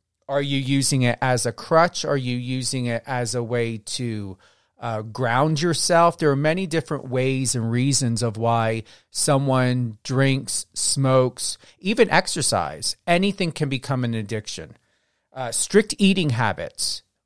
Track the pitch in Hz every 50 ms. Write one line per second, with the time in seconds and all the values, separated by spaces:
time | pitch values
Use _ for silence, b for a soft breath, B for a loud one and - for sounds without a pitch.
0 | _ _ _ _ _ - 139 143 143 139 139 135 135 131 139 139 131 - 143 131
1 | 123 123 117 - 135 131 127 120 - 117 117 - - - 165 160 170 180 - -
2 | - 147 143 139 127 123 123 123 123 127 127 131 123 - 139 131 123 120 117 117
3 | - - 131 123 123 107 123 123 117 113 123 120 117 113 113 104 - - - -
4 | 123 117 110 107 101 95 90 b b b b b b b b _ 120 117 110 107
5 | 107 110 104 127 127 117 117 127 151 160 160 139 175 175 156 - - - 170 165
6 | 170 170 165 - 160 147 139 139 151 156 165 185 190 156 165 160 - - 156 135
7 | - 127 120 127 131 131 135 131 135 110 - 120 113 113 120 123 127 143 131 -
8 | 135 117 117 113 120 117 101 110 117 117 117 117 113 113 113 113 b b b b
9 | b b - - - 156 139 135 139 135 131 127 127 123 123 127 123 113 107 -
10 | - - 127 135 135 135 131 135 123 - - - - - - - - - - 139
11 | 135 131 131 131 127 123 123 - - - - b b b b b 185 190 226 247
12 | 220 - - 208 - - - 165 - - 113 92 82 69 76 80 - - - -
13 | _ - 170 180 196 202 196 - 185 160 - - 151 135 135 123 - - 139 127
14 | 123 117 113 110 104 98 113 107 - - - 87 80 - - _ _ _ _ _
15 | _ _ _ _ _ _ - 131 127 117 - - - - - 214 220 - - -
16 | 202 190 196 196 165 147 117 123 120 104 87 - 85 - - - - - - -
17 | - _ _ _ _